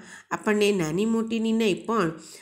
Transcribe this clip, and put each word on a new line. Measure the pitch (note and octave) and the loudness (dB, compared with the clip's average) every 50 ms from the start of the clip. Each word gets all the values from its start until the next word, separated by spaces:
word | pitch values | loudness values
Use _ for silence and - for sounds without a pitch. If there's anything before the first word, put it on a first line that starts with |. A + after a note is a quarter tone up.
| - - - - - - | -10 -18 -20 -20 -12 -8
આપણને | - E3+ - A3 G#3 G#3 G#3 G3+ G#3 | -8 -4 0 0 2 4 4 2 2
નાની | F#3+ E3 D#3 D3+ F#3 G#3+ | 2 0 0 0 0 0
મોટીની | A3+ A3+ A3+ A3 A3+ A3+ A3+ A3 A3+ A3 | 0 0 0 0 -2 -2 -2 0 0 2
નહીં | A3+ A3+ G#3 F3 - - | 2 2 2 0 0 -2
પણ, | - A3+ A3+ F3+ D#3+ D#3 - - - - - | -2 0 0 0 0 -2 -6 -12 -20 -20 -20